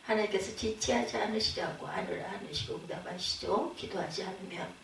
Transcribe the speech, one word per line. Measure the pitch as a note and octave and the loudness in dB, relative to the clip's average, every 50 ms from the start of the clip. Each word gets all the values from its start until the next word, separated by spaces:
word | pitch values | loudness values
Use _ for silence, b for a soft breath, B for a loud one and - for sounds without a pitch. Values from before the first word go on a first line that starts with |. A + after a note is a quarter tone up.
| - | 2
하나님께서 | - A3 G#3+ G#3 G#3 - F#3+ F#3 - - | 4 4 4 4 4 2 2 2 0 -4
지체하지 | - A#3+ G#3+ A3 - - - A#3+ A#3+ A#3+ - - | 0 0 0 0 2 4 4 4 4 4 2 0
않으시라고, | C#3 - - - A3 - - - - F3 D#3+ - - - | 0 2 2 2 2 2 2 2 0 -2 -2 -2 -4 -6
안을 | - - - - - - - - | -2 -2 -2 0 0 -2 -2 -2
않으시고 | - G3+ - - - D3 - - - - | -4 -4 -6 -6 -4 -4 -4 -2 -2 -4
응답하시죠. | - - - - - - - F3+ F3+ - - - - - F3 F#3+ A3+ E4 - - | -6 -4 -6 -6 -6 -4 -6 -6 -2 -2 -2 -2 0 2 4 4 4 4 2 -2
기도하지 | - - - F#3+ F3 D#3 - - F#3+ - | -6 -6 -4 -2 -2 -2 -2 -2 -4 -4
않으면 | G3 F#3+ - F#3+ F#3 F3 E3+ - - - - | -4 -4 -6 -8 -8 -6 -6 -6 -6 -8 -14